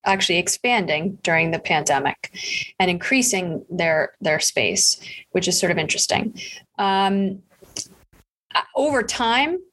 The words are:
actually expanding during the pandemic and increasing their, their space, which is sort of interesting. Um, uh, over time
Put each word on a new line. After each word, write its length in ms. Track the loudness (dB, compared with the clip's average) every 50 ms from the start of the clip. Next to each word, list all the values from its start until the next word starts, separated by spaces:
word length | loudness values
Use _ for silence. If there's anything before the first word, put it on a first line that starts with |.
| 2
actually 340 | 0 0 2 2 2 2 0
expanding 800 | 0 0 -4 -2 0 0 2 2 2 0 0 0 0 -4 -4 -4
during 300 | -2 2 2 2 2 2
the 60 | 0 -2
pandemic 720 | 0 0 0 0 2 2 0 2 2 -2 -4 _ -12 -16 -12 -12 -8 -6 -6 -6 -8 -10 -2 _
and 100 | 0 0
increasing 760 | 0 -2 0 0 2 2 2 2 0 -2 -2 -4 -6 -6 -8 _
their, 420 | -4 -2 0 2 2 2 0 -2 -6 _
their 200 | -2 0 0 0
space, 600 | 0 0 0 0 0 0 2 2 2 2 0 0 -6 -18 -18 -18 -20 _
which 160 | _ 0 0
is 120 | 2 0 2
sort 120 | 2 2
of 80 | 2 0
interesting. 560 | 0 -2 0 0 0 0 0 0 0 -4 -8 -10 -14 -14 -16 -18 -20 _ _ -2
Um, 640 | 0 2 2 2 2 2 2 0 0 -2 -4 -6 -14 _ _ _ -20 -14 -12 -12 -12 -12 -16 _ _ _ _ _ _ _ _ _ _ _ -4
uh, 80 | -4 -4 -2 -2
over 280 | 0 0 2 0 0
time 560 | -2 -2 -2 -2 0 2 2 2 2 0 -2 -6 -6 _